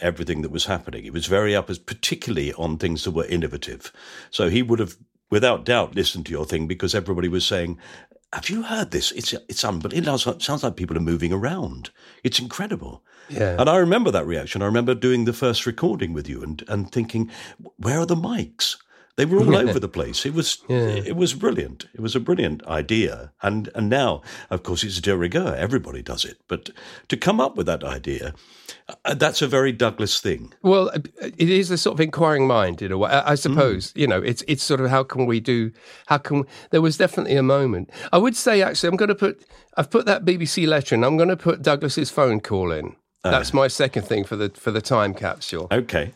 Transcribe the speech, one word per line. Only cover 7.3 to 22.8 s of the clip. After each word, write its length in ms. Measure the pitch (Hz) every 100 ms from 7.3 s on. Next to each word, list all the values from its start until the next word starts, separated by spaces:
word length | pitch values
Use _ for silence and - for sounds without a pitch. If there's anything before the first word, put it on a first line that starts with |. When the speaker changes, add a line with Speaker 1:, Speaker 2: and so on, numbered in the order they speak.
| 90 -
Speaker 1:
saying, 320 | 98 85 87 - - - _ _
"Have 160 | - -
you 140 | 220
heard 280 | 226 220 190
this? 220 | - -
It's, 180 | - - - -
it's 160 | -
unbelievable. 560 | 107 87 90 170 156 131 120
It 100 | -
sounds 220 | - 139 127
like 100 | -
people 220 | 87 82
are 140 | 82
moving 180 | 85 85
around. 600 | 95 123 185 117 64 - _ - - 131
It's 140 | 120
incredible." 640 | 120 - 208 202 62 58 _ _ -
Speaker 2:
Yeah. 260 | 143 101 87
Speaker 1:
And 120 | 143
I 80 | 180
remember 340 | 175 214 202
that 160 | 101 76
reaction. 340 | 82 - 101
I 40 | 101
remember 280 | 113 120 123
doing 280 | 127 123
the 80 | 117
first 340 | 117 127 113 123
recording 460 | 117 175 196 87
with 160 | 76 71
you 160 | 62
and, 180 | 71 76 -
and 240 | 104 95
thinking, 400 | 123 113 113 113 - - - - -
"Where 220 | 98 147
are 40 | 170
the 120 | 170
mics?" 580 | 180 240 - - - - _ _ _ -
They 60 | 147
were 140 | 190
all 160 | - 190
Speaker 2:
<laughs> 80 | 123
Speaker 1:
over 100 | 104
the 80 | 101
place. 380 | 90 65 - 139
It 80 |
was, 240 | 160 156 - -
Speaker 2:
Yeah. 200 | 123 113
Speaker 1:
it 260 | 104 98 170
was 180 | 175
brilliant. 520 | 131 226 208 69 - -
It 80 | -
was 160 | 113 127
a 20 |
brilliant 460 | 117 180 98 76 -
idea. 640 | 80